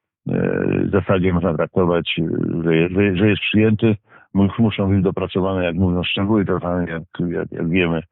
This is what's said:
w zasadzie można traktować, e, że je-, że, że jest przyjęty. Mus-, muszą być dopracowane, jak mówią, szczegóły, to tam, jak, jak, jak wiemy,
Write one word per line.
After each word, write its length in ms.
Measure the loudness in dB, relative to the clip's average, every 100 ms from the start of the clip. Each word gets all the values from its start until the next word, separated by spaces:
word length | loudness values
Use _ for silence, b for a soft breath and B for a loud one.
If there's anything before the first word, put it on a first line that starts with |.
| _ _ -6 -2 -2 -2 0 0
w 60 | 0
zasadzie 420 | 0 2 0 2
można 220 | 0 0
traktować, 680 | 0 -2 0 2 0 -2 -4
e, 420 | -2 -2 -2 -2
że 120 | 0 2
je-, 120 | 2
że, 280 | 2 2 2
że 120 | 2
jest 140 | 0
przyjęty. 540 | 0 2 2 4 2 0 b b b
Mus-, 240 | 0 0 2
muszą 320 | 0 0 0
być 120 | 2
dopracowane, 640 | 2 0 -2 -2 0 0
jak 120 | -2 0
mówią, 260 | 0 0
szczegóły, 420 | -2 -2 0 0
to 160 | 0 -2
tam, 260 | -2 -4 -4
jak, 160 | -6 -10 -6 -4
jak, 240 | -4 -6
jak 160 | -6 -2
wiemy, 340 | 0 0 -2 -6